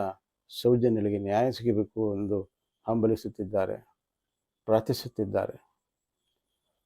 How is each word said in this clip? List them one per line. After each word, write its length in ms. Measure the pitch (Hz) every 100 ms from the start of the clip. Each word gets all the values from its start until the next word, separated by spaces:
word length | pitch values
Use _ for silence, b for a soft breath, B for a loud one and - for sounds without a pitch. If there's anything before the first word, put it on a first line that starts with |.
| 98 95 _ _ -
ಸೌಜನ್ಯಳಿಗೆ 680 | - 120 123 123 110 104 101
ನ್ಯಾಯ 340 | 98 104 127
ಸಿಗಬೇಕು 640 | 117 117 107 104 110 107 101
ಎಂದು 260 | 101 101 95 _ _ _ -
ಹಂಬಲಿಸುತ್ತಿದ್ದಾರೆ, 880 | 113 113 110 107 - 95 101 95 107 - _ _ _ _ _ _ _ -
ಪ್ರಾರ್ಥಿಸುತ್ತಿದ್ದಾರೆ. 880 | 110 110 127 123 - 101 101 98 - _ _ _ _ _ _ _ _ _ _ _ _